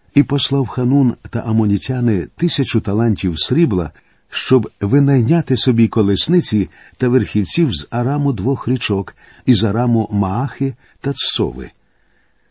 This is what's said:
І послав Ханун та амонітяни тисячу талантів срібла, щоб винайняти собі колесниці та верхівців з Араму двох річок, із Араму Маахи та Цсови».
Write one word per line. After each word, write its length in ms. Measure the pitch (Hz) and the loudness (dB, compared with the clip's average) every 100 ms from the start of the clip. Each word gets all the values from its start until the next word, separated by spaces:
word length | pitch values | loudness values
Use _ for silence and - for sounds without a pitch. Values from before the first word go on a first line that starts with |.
| _ | _
І 80 | 143 | 0
послав 440 | 143 143 - 139 123 | 2 0 -2 -2 -2
Ханун 480 | - 123 143 127 - - | -2 0 2 2 -2 -8
та 80 | 117 | -8
амонітяни 880 | - 110 107 101 - 131 120 101 80 - | -2 0 2 0 -2 -2 0 0 -2 -4
тисячу 440 | 170 - 131 113 | -2 -2 -2 -2
талантів 600 | 95 104 117 101 95 80 | 0 0 0 0 -2 -2
срібла, 500 | - 135 165 95 80 - _ _ _ | 0 2 2 0 -4 -10 _ _ _
щоб 400 | - - 131 - - | -8 2 2 2 -6
винайняти 760 | 101 139 139 139 117 170 - 127 | 0 2 4 2 2 0 0 0
собі 320 | - 117 113 | 2 2 2
колесниці 800 | - 101 98 - 175 - 107 90 - - - | 2 2 0 2 0 2 -2 -2 -8 -20 -4
та 120 | 127 | 0
верхівців 600 | 123 101 107 95 - 156 | 2 2 -2 -2 0 0
з 160 | 80 73 | -2 -6
Араму 420 | 113 120 147 143 | -4 -2 -2 -2
двох 360 | 113 101 135 - | -2 -2 -2 -2
річок, 480 | 127 - 98 95 - - - - | -4 -2 -4 -4 -12 -20 -8 2
із 180 | 113 | 2
Араму 440 | 107 104 123 117 110 | 2 0 0 0 0
Маахи 640 | 104 98 101 135 - 139 117 _ _ | -2 0 -2 -4 -4 -6 -6 _ _
та 120 | 139 | -8
Цсови». 580 | 139 - - 85 62 64 _ _ _ _ _ _ _ _ | -2 -2 -2 -4 -4 -14 _ _ _ _ _ _ _ _